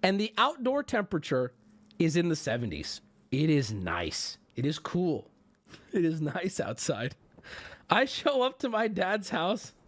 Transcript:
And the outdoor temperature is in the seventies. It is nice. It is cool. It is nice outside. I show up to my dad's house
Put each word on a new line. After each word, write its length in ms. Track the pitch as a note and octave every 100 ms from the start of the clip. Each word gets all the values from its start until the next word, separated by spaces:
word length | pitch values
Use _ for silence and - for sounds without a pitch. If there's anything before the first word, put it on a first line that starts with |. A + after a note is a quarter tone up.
And 160 | F#3 G3
the 140 | G#3+ -
outdoor 460 | B3 D#4+ B3 C#4
temperature 680 | C#4+ A#3+ G3+ E3+ - C3 B2 - _ - - -
is 160 | E3 D#3
in 140 | E3+
the 60 | D#3
seventies. 680 | - A#2+ A#2+ D2+ D2+ - _ _ _
It 180 | C3 D#3
is 240 | D3+ A#2+
nice. 640 | G#2+ F2+ E2+ F2 - - - _ -
It 100 | C3
is 140 | D#3
cool. 500 | - F3 F3+ C3+ - _ _ _ _ - -
It 140 | G#3 E3+
is 160 | D#3+
nice 380 | D3+ C#3+ F3+ -
outside. 560 | - - - A#2 A#2+ - _ - - - - - _
I 160 | F#3+ C4+
show 360 | - C4 C#4
up 180 | B3 C4
to 100 | C4
my 180 | A3 A3+
dad's 420 | F#3 F#3 G#3+ F#3+
house 440 | - E3+ A3+ - -